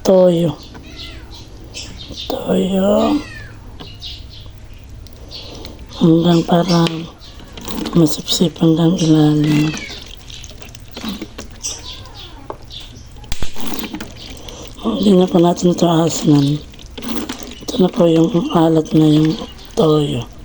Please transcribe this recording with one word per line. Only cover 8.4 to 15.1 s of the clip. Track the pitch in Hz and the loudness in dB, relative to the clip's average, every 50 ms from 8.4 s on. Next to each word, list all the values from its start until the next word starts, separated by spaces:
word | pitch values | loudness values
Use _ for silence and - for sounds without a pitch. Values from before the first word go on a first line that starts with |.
| 190 165 156 | 0 0 0
hanggang | - 175 165 160 160 170 165 180 | 2 2 2 4 4 2 2 2
ilalim. | 175 170 165 156 156 151 151 151 151 151 156 151 151 151 156 156 - - - - - - - - - - - - - - - - - - - - - - - - - - 107 196 - - - - - - - - - - - - - - - - - - - - - - - - - - - - - - - - - - - - - - - - - - - - - - - - - - - - - - - - - - - - - - - - - - - - - - - - - - | 2 2 4 4 6 6 4 4 2 2 2 2 2 2 0 -2 -6 -10 -12 -14 -16 -16 -18 -18 -20 -18 -18 -18 -18 -18 -18 -18 -20 -20 -20 -20 -20 -20 -16 -16 -12 -10 -10 -10 -10 -12 -14 -14 -16 -16 -16 -16 -12 -12 -12 -12 -12 -14 -14 -14 -14 -16 -16 -16 -16 -16 -18 -18 -18 -16 -16 -16 -16 -16 -18 -16 -16 -16 -18 -18 -20 -20 -20 -20 -20 -6 -4 0 2 2 2 2 0 -2 -2 -4 -6 -8 -10 -10 -10 -12 -12 -14 -16 -16 -16 -16 -14 -14 -16 -16 -16 -16 -16 -16 -8 -6
Hindi | 220 311 285 196 208 | -4 -2 2 4 6